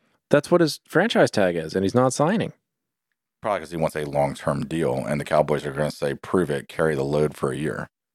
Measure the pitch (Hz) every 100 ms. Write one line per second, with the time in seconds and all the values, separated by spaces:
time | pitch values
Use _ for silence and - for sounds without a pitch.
0 | _ _ _ 143 - 175 156 - _ 160
1 | 208 214 135 107 92 85 80 92 95 123
2 | 131 - 156 214 85 - _ _ _ _
3 | _ _ _ _ 113 95 80 82 78 78
4 | 73 71 71 69 76 71 69 80 69 65
5 | 55 73 69 78 73 73 71 69 76 -
6 | 71 69 - 95 76 69 - - 80 69
7 | 69 73 76 - 71 65 76 - - _
8 | _